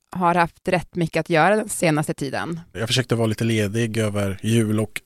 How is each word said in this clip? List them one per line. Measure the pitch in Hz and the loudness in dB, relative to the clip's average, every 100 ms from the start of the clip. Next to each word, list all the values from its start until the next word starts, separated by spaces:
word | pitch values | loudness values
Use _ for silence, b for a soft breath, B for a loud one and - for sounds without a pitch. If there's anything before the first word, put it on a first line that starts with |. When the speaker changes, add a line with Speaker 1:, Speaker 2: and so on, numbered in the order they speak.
| _ | _
Speaker 1:
har | 180 175 | -2 2
haft | 175 170 _ - | 2 0 _ -2
rätt | 180 - | -2 -2
mycket | 175 165 160 | -4 -2 -2
att | 160 | 0
göra | 160 180 214 | 2 4 2
den | 208 | -2
senaste | - 165 151 151 | -2 0 0 -2
tiden. | - 139 110 117 165 - | -6 -6 -6 -6 -10 -10
Speaker 2:
Jag | 92 113 | -8 -2
försökte | 120 123 | 0 0
vara | 117 113 | 0 0
lite | 107 | 0
ledig | 113 110 104 113 117 110 | 0 2 0 0 -2 0
över | 107 101 98 95 | -2 0 -2 -2
jul | 110 117 107 107 | 0 2 2 0
och | 107 - | -2 -6